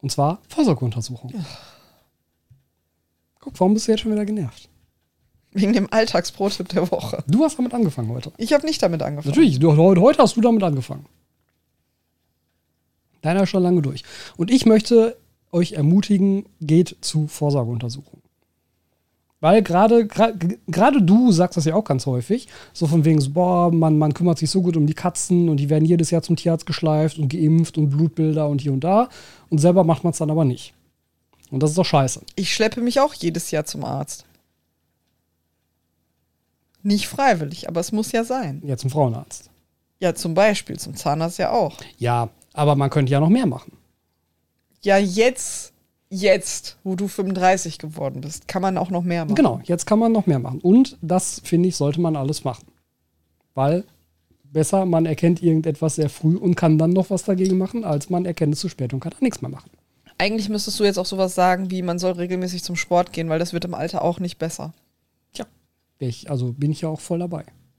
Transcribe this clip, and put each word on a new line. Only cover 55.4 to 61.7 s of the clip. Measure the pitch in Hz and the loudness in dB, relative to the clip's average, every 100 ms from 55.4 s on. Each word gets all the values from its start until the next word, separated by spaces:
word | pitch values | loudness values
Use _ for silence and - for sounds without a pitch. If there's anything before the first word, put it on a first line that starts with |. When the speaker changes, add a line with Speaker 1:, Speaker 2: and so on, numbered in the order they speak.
Speaker 1:
irgendetwas | 170 160 160 147 160 151 | 2 2 0 -2 -4 -2
sehr | 151 | -4
früh | - 160 175 | 0 0 0
und | 180 175 | 0 2
kann | 165 156 | 4 4
dann | 160 | 4
noch | 180 180 | 2 0
was | 190 - | -4 -2
dagegen | 185 190 185 | 0 0 0
machen, | 185 240 | -2 -6
als | 208 147 - | -4 -6 -4
man | 175 180 | -4 -4
erkennt | 170 151 | -2 -2
es | 147 | -2
zu | 180 | -6
spät | - 127 | -6 -6
und | 135 | -6
kann | 165 | -8
dann | - | -4
nichts | 262 - | -4 -4
mehr | - | -10
machen. | 135 _ _ _ _ _ _ | -12 _ _ _ _ _ _
Speaker 2:
Eigentlich | 196 220 202 | -2 -2 -4
müsstest | 214 196 - | -6 -6 0
du | 208 | 0
jetzt | 196 | 0
auch | 185 | -4
sowas | 190 185 180 | -2 -2 2
sagen | 180 185 190 | 2 2 -2